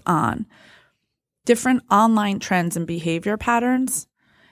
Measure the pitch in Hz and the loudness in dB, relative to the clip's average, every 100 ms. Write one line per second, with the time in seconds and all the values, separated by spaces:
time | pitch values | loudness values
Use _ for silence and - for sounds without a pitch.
0 | - 160 113 - 220 - - - _ _ | -2 0 0 -4 -10 -14 -20 -20 _ _
1 | _ _ _ _ - 233 254 247 - 202 | _ _ _ _ 0 2 2 0 2 4
2 | 226 220 208 196 - 185 175 170 165 170 | 4 2 0 -4 -2 0 0 -4 -6 -4
3 | 165 165 196 208 - 233 247 254 262 - | -4 -4 -4 -4 0 0 0 0 -2 -6
4 | - _ _ _ _ | -10 _ _ _ _